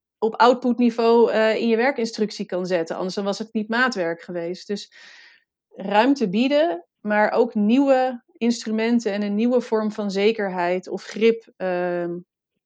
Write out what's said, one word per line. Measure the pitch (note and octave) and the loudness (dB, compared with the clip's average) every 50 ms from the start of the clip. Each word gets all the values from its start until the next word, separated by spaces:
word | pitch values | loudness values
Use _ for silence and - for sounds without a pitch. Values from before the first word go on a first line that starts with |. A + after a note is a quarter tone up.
| _ _ _ _ | _ _ _ _
op | G#3+ A3+ G#3+ | -4 -4 2
outputniveau, | - A3+ B3 B3+ B3 - B3 A#3 A#3 B3 A#3 A#3 - A3+ A3+ A#3 A#3 A3+ - | 4 6 6 6 4 2 -2 0 2 2 2 2 2 4 4 6 6 6 4
eh, | - G#3+ A3 A3 G#3+ | 4 2 2 2 2
in | - - A#3 | 2 2 0
je | A3+ | 2
werkinstructie | A3 A#3+ C4+ C#4 - A3+ A3+ - - G#3+ G3+ - - G3 | 2 2 0 0 0 -4 -6 -2 -4 -4 -4 -4 -8 -8
kan | - F#3+ F3+ F#3 | -6 -4 -6 -2
zetten. | F3 F#3 E3 E3 - D3+ | -2 -2 -2 -2 -4 -4
Anders | F#2 F3+ F#3+ F#3 | -6 -6 -6 -6
dan | G#3+ G3 | -4 -4
was | G3+ G3 - | -4 -4 -6
het | G#3+ - - | -8 -6 -6
niet | A3 G#3 G#3+ | -6 -4 -2
maatwerk | A3 A#3+ B3+ B3+ B3 G3 F3 E3 E3+ E3 | -2 0 0 0 0 -2 -4 -4 -6 -8
geweest. | - - F3 F3 E3+ E3+ F#3 F3+ - - | -10 -10 -10 -8 -8 -8 -8 -10 -10 -10
Dus | G3+ G3+ - - _ - - - - - - - _ _ _ _ _ _ _ _ | -10 -10 -10 -14 _ -20 -20 -20 -20 -20 -20 -20 _ _ _ _ _ _ _ _
ruimte | _ - F#3+ G3 G3+ G#3 A#3 C4+ C#4+ C#4 A3+ F#3 | _ -12 -8 0 2 4 4 4 2 2 0 -2
bieden, | F3 A3 B3+ C4+ C#4+ D4 D#4+ F4 E4+ F4 - _ _ _ | 0 0 0 2 2 2 2 2 0 -4 -8 _ _ _
maar | - G#3 G#3 G#3 G#3+ - | -6 -2 0 2 2 2
ook | - - - A#3 - | 2 0 0 0 0
nieuwe | G#3+ G#3 G#3 A#3+ C4+ C#4+ C#4 C4+ B3+ B3+ C4 B3 A#3+ - _ _ _ | 0 2 2 4 4 4 4 4 4 2 0 -4 -8 -14 _ _ _
instrumenten | A3+ A#3 A#3 - - A3 A3 A3 A3 A#3 A#3+ A#3 A3+ G#3+ G3 | -2 -2 -2 -2 -4 -6 -4 -2 0 0 0 0 0 -2 -4
en | G#3 | -2
een | G#3 G3+ G3+ | -4 -4 -2
nieuwe | G#3 A3+ A#3+ B3+ B3 | 0 0 2 0 0
vorm | A#3 - A#3 A3 G#3+ G#3+ | 0 0 -2 -2 -2 -2
van | G#3 - G#3 G3+ | -4 -4 -6 -4
zekerheid | F#3 G3 G3+ A3 A3+ A3 G3+ F#3+ F#3 F#3 F3 F3 F3+ F#3 - - | -2 0 2 2 0 0 -4 -4 -4 -2 -2 -2 -2 -4 -4 -8
of | - F3+ - | -10 -12 -12
grip, | - - G3+ A3 A3+ A3+ A3+ - - _ _ | -12 -6 0 2 2 2 0 -6 -14 _ _
ehm, | F#3+ F#3 F3+ F3+ F3+ F3+ F3 F3 F3 E3+ F3 F3 F3 _ _ _ _ _ _ _ _ | -6 -4 -2 -2 -2 -2 -2 -4 -4 -6 -6 -8 -12 _ _ _ _ _ _ _ _